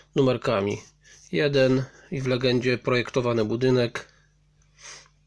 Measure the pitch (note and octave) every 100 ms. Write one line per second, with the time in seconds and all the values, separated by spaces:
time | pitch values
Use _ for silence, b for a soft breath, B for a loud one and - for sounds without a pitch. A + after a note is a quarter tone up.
0 | B - C3 A#2 - G2 G2+ G#2+ - _
1 | B B B E3+ D3 C#3 C3 C3 C3 B
2 | B C#3 C3 B2 B2+ B2 B2 A#2+ B2+ B2
3 | - C3+ A#2+ A2+ G#2+ A#2 B2+ B2+ A#2 -
4 | - _ _ _ _ _ _ B B B
5 | B _